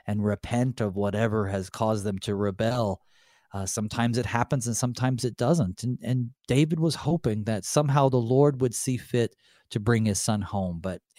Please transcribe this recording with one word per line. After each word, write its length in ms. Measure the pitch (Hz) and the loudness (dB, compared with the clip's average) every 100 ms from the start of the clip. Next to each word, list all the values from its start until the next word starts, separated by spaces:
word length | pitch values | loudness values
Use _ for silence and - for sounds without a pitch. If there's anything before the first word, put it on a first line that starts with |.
| - | -4
and 180 | 104 | -2
repent 560 | 104 101 - 120 127 - | 0 -2 -2 0 0 -2
of 160 | 107 95 | -4 -2
whatever 500 | 101 104 113 110 98 | -2 0 0 0 -2
has 220 | 98 92 | -4 -4
caused 340 | - 110 107 | -2 0 0
them 140 | 104 95 | -2 -4
to 140 | - | -4
rebel. 680 | 101 101 95 113 123 107 92 _ _ _ _ _ | -2 -2 -2 -2 0 -2 -4 _ _ _ _ _
Uh, 140 | 98 95 | -8 -6
sometimes 500 | - 107 - 120 117 | -4 -4 0 0 0
it 100 | 104 | -2
happens 400 | 117 120 139 117 | -2 0 -2 -2
and 100 | 113 | -2
sometimes 480 | 127 117 131 123 | -4 -2 -2 0
it 120 | 123 - | -2 0
doesn't. 460 | 123 170 92 95 | 2 2 0 -2
And, 160 | 120 123 | -4 -4
and 280 | - 127 120 - - | -2 -2 -2 -6 0
David 320 | 127 156 165 | 2 2 2
was 140 | 160 | 0
hoping 500 | - 147 170 120 107 | 0 -2 0 0 -2
that 200 | 104 107 | -2 -4
somehow 440 | - 147 147 143 135 | 0 0 4 4 4
the 80 | 123 | 4
Lord 440 | 113 127 147 131 | 4 6 4 4
would 140 | 127 | -2
see 220 | - - 127 | -2 -2 -4
fit 400 | - 123 113 _ _ _ - | -2 0 0 _ _ _ -6
to 80 | 113 | -2
bring 280 | 104 113 110 | 2 4 4
his 140 | 95 | 2
son 200 | - 104 | 0 -2
home. 380 | 95 101 92 85 | -2 -2 -4 -4
But 220 | 95 87 _ | -6 -8 _